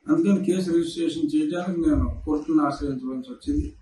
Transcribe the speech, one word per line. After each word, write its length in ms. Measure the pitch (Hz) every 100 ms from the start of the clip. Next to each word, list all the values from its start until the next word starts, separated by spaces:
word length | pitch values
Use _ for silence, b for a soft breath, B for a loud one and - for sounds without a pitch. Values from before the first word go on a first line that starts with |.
| -
అందుకని 320 | 220 190 185 -
కేసు 200 | 185 180
రిజిస్ట్రేషన్ 520 | 165 160 170 160 - 147
చేయడానికి 460 | 151 151 175 185 170 156
నేను 180 | 143 123 -
కోర్టును 380 | 156 147 160 156 147
ఆశ్రయించవలసి 640 | - 143 131 127 131 127
వచ్చింది. 340 | - - 208 - -